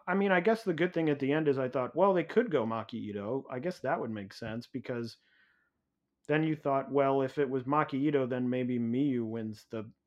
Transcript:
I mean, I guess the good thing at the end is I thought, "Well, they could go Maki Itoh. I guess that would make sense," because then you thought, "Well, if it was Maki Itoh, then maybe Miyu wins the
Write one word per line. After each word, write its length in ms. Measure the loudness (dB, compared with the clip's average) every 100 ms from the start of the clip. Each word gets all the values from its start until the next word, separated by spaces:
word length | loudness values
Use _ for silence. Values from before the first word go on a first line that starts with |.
| -2
I 60 |
mean, 180 | 0 4
I 80 | 4
guess 240 | 4 0
the 80 | 0
good 220 | 0 0
thing 160 | 2 2
at 100 | 2
the 120 | 2
end 140 | 2 2
is 120 | 2
I 100 | 0
thought, 260 | -2 -2
"Well, 180 | 2 4
they 120 | 4
could 260 | 2 2 2
go 160 | 2 0
Maki 480 | -2 -6 -8 -8
Itoh. 300 | -6 -4 -4 -6
I 120 | -6
guess 180 | -6 -4
that 200 | -2 -2
would 100 | -2
make 220 | -6 -8
sense," 340 | -10 -8 -8 -8
because 520 | -10 -6 -6 -8 -12 _ _ _ _ _ _ _ _ _ _ -2
then 140 | 2
you 140 | 2 0
thought, 340 | 0 0 0
"Well, 320 | 2 4 4
if 160 | 0 0
it 100 | -2
was 140 | -2
Maki 460 | 0 0 2 0 2
Itoh, 180 | 2 0
then 220 | 0 0
maybe 300 | 0 0 0
Miyu 440 | 0 0 0 0
wins 400 | -2 -4 -6 -10 -10
the 180 | -10 -10 -14